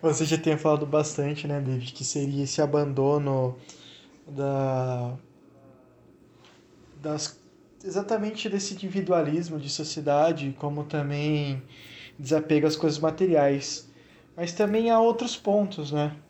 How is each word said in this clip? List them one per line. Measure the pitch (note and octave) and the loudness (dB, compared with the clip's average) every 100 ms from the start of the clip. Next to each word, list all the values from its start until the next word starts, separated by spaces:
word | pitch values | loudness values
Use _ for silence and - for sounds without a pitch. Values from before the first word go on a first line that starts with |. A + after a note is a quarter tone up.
você | E3 C#3+ | 2 2
já | D#3 D#3+ | 2 2
tenha | D#3+ D3+ | 2 2
falado | D#3+ D3+ | 4 2
bastante, | D3 D3+ D3+ - C#3+ D3 D3 | 2 2 0 -2 -2 -4 -4
né, | C#3+ | -4
David, | C3+ B2+ B2 | -2 -2 -4
que | - | -8
seria | C3 D3 C#3 C#3 | -6 -2 -2 -2
esse | C#3 - | -2 0
abandono | D3 D3 D3 C3+ C#3 D3 C#3+ C3+ B2+ B2+ - - - - - - - | 2 2 0 2 2 2 2 0 0 -4 -16 -20 -20 -20 -20 -20 -14
da, | C#3 C#3 C#3 C3+ C3 B2+ B2 B2 B2+ - _ - - - - _ _ _ _ _ _ - - _ _ - D3 | -6 -2 0 0 0 -2 -4 -6 -8 -16 _ -20 -20 -20 -20 _ _ _ _ _ _ -20 -20 _ _ -20 -12
das, | D3+ D3+ - - _ _ _ _ | -6 -6 -6 -12 _ _ _ _
exatamente | G3 F#3 G3 A3 G#3 G#3+ A3 | -6 -4 -2 -2 -2 -4 -4
desse | G3 - | -2 -4
individualismo | F#3+ F#3+ F#3+ E3+ F3 D3 D#3 E3+ D#3 | -8 -4 -4 2 2 2 0 -2 -8
de | C#3 | -6
sociedade, | - D3+ - D3 C#3+ D#3+ D#3 C#3 C3+ | -6 -6 -4 0 4 4 2 -4 -4
como | D3 D3 | -6 -6
também | D3 D#3 C#3+ D3 D3+ D3+ C#3+ C3+ B2+ - - - - - | -4 -4 -2 -2 0 0 0 -4 -8 -20 -20 -20 -20 -14
desapego | C3+ D#3 D#3 D3+ D3+ | 0 0 4 4 4
às | |
coisas | D3+ D#3+ D3 | 2 0 2
materiais. | D#3 D#3 F#3+ D#3+ C#3 C#3 - - - - - - - - | -2 2 4 6 4 2 -4 -10 -14 -20 -20 -20 -20 -8
Mas | F3 | -8
também | F3 G#3 G#3+ A#3 | 0 0 2 4
há | A3+ | 6
outros | A#3 A#3 B3 - | 4 2 -4 -4
pontos, | - G#3 G3 F3+ D3 | 0 0 0 -4 -4
né? | D3 D3 D3 | 0 -2 -4